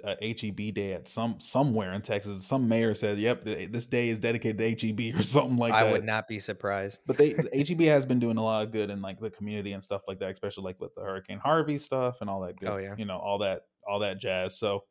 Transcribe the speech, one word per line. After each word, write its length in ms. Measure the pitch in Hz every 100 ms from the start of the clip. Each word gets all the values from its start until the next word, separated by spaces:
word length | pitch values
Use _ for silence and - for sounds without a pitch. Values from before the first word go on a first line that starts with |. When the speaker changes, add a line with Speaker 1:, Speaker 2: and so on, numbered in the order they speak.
Speaker 1:
a 140 | 104 95
H 220 | 110 113
E 80 | 107
B 200 | 101 107
day 220 | 101 98
at 140 | 87 -
some, 320 | 117 117 101
somewhere 540 | - 131 143 110 92
in 80 | 101
Texas. 440 | 117 104 104 95 -
Some 220 | 135 117
mayor 260 | 113 113
said, 240 | 104 107 101
"Yep, 280 | 113 120 107
th-, 240 | 85 92
this 140 | 117 120
day 240 | 123 117
is 100 | 110
dedicated 380 | 117 117 113 107
to 60 | 113
H 180 | 110
E 80 | 110
B," 220 | 107 113
<laughs> 20 | 85
or 80 |
something 340 | - 143 131 120
like 180 | 117 110
Speaker 2:
I 40 |
Speaker 1:
that. 120 | 110
Speaker 2:
would 120 | 110
not 240 | 107 110 -
be 120 | 104
surprised. 600 | 110 95 101 98 98 - -
Speaker 1:
But 120 | -
they, 180 | 147 165
Speaker 2:
<laughs> 180 | 131
Speaker 1:
H 180 | 135 147
E 40 | 165
B 100 | 160
has 200 | 143 131
been 140 | 123
doing 180 | 117 113
a 60 |
lot 200 | 110 110
of 80 | 110
good 180 | 110 101
in, 120 | 101
like, 180 | 98 95
the 120 | 110
community 420 | - 104 104 98
and 100 | 98
stuff 200 | - 98 -
like 120 | 95
that, 120 | 95
especially, 320 | 95 101 - 92
like, 140 | 92
with 140 | - -
the 60 |
Hurricane 380 | 98 95 - 98
Harvey 380 | 143 160 151 143
stuff 440 | - 131 123 123
and 80 | 104
all 120 | 98
that 180 | 90 -
good, 140 | 107
Speaker 2:
Oh, 40 | 98
yeah. 200 | 98 104
Speaker 1:
you 80 | 104
know, 120 | 90
all 220 | 101 101
that, 240 | 98 90 - _ 104
all 120 | 101
that 200 | 208 95
jazz. 380 | 104 92 95 -
So, 260 | 107 98 -